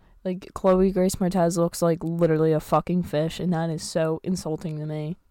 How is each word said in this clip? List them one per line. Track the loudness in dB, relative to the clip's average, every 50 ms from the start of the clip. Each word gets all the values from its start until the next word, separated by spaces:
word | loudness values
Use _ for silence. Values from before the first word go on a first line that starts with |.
| -20 _ _ _ -8
Like, | -6 -6 -8 -8 -14 -6
Chloe | 0 4 4 6 6 6 4 4
Grace | 2 2 0 0
Moretz | 0 -2 0 2 2 2 2 2
looks | 2 0 0 0 0
like | 2 2 2 0 -2
literally | -4 0 2 2 4 4 4 4 4 2
a | 2
fucking | 0 0 0 0 0 0 0 -2 -2
fish, | -2 -2 -2 -2 -2 -4 -4
and | -2 -2 -2
that | -2 -2 -2
is | -4 -6 -6
so | -4 -2 -2 0 0 -2 -4 -4
insulting | -4 -4 -4 -4 -6 -6 -6 -6 -8 -8 -8
to | -8
me. | -8 -6 -6 -6 -8 -8 -10 _ _